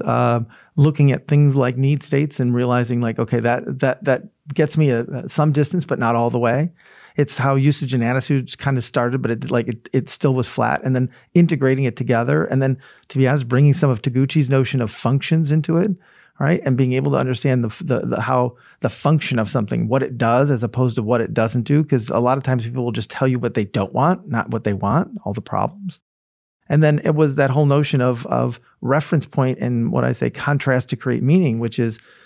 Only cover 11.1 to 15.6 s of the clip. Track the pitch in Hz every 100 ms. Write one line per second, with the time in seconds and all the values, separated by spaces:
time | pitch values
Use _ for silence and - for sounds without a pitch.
11.1 | - _ 175 170 151 135 131 131 - 117
12.1 | 117 120 151 - 135 135 127 - - _
13.1 | 131 131 143 120 127 143 135 143 120 135
14.1 | 123 135 160 131 135 123 131 110 - 120
15.1 | 135 - 160 151 156